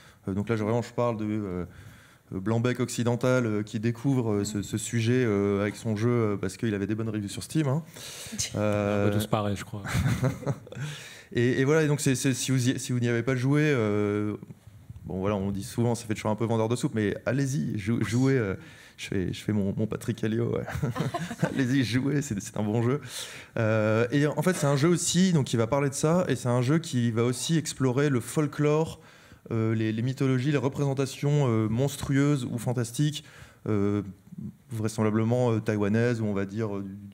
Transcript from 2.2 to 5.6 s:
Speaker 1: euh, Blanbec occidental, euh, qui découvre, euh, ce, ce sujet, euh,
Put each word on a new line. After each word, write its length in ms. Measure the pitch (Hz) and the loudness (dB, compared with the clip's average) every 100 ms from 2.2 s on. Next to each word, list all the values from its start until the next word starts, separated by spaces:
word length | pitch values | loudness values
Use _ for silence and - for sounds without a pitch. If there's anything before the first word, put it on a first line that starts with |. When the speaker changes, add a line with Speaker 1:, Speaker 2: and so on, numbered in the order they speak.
| - | -10
Speaker 1:
euh, 80 | 95 | -6
Blanbec 400 | 95 117 120 123 | -2 2 2 0
occidental, 680 | 120 - 117 120 127 127 120 | -2 0 0 2 2 2 2
euh, 160 | 104 | 0
qui 180 | 107 117 | -2 -2
découvre, 520 | 117 117 139 131 113 | -2 -2 0 0 2
euh, 120 | 101 | 0
ce, 180 | 101 107 | 0 -2
ce 160 | 95 110 | -4 -4
sujet, 460 | - 117 113 127 123 | -2 -2 2 2 4
euh, 360 | 101 101 98 | 2 2 2